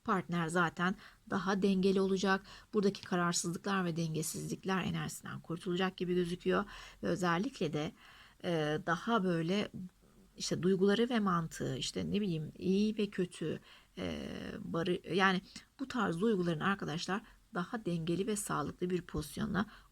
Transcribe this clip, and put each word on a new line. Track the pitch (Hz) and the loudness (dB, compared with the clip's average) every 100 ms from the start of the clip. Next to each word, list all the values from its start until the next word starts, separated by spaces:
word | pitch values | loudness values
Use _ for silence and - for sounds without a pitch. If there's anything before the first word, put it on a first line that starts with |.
partner | - 196 151 175 165 | -2 -2 0 -2 0
zaten | 175 165 - 180 208 - - - | 2 0 2 -2 -2 -8 -18 -4
daha | 202 185 202 | -2 0 2
dengeli | 196 190 196 196 | 4 4 4 4
olacak. | 190 190 196 190 - - - | 4 2 2 2 -2 -20 -4
Buradaki | 214 196 196 | 2 2 0
kararsızlıklar | - 180 175 170 175 165 202 196 | -2 0 2 0 -2 -4 -2 0
ve | 180 165 | 0 -2
dengesizlikler | 165 156 156 196 156 - 175 190 | -2 -2 -4 -4 -6 -6 -2 -2
enerjisinden | 175 165 156 - - 135 | 0 -2 -4 -8 -10 -10
kurtulacak | - 165 185 175 185 - | -8 -8 -2 0 0 -2
gibi | 180 | 0
gözüküyor. | 180 170 180 185 180 202 - - - | 0 0 -2 0 0 0 -8 -16 -6
Ve | 202 | -2
özellikle | 175 175 170 247 - 156 | 0 2 2 0 -2 -2
de, | 151 160 - - - - - | -2 -4 -8 -20 -20 -20 -8
e, | 185 165 151 151 151 | -2 0 0 0 0
daha | 170 - 233 | -2 2 2
böyle | 185 165 165 196 - - 185 _ - - - - | 4 2 2 0 -2 -6 -12 _ -20 -20 -20 -8
işte | - 151 | -4 0
duyguları | 170 190 196 202 240 | 2 4 6 4 4
ve | 240 | 2
mantığı, | 196 175 160 - 139 131 | 2 2 0 -4 -2 -2
işte | - - 160 | -4 -4 -2
ne | 190 | 0
bileyim | 208 160 151 - | 0 -2 -4 -4
iyi | - 190 214 214 | 2 4 4 2
ve | 202 | -2
kötü, | - 180 - 156 135 - - - - | 0 -2 -2 -4 -4 -8 -20 -20 -8
e, | - - - - - - | -6 -4 -6 -8 -8 -10
barı-, | - 165 170 180 151 | -4 -2 0 0 0
yani | 170 190 185 - - - - | 2 4 2 -2 -16 -16 -10
bu | 262 | -6
tarz | 247 196 165 | 0 0 2
duyguların | 226 202 175 160 | 2 4 2 0
arkadaşlar | 147 196 156 156 - 190 - - _ | 0 0 -2 -4 -2 -4 -4 -20 _
daha | - 175 240 | -6 -4 -4
dengeli | 202 170 160 170 196 | -2 -2 0 0 0
ve | 208 | -2
sağlıklı | - 151 151 - 180 | -2 -2 -2 -2 -2
bir | 180 | -2
pozisyona | 170 - 151 - 147 180 220 - - | -2 -6 -6 -4 -2 0 -2 -6 -10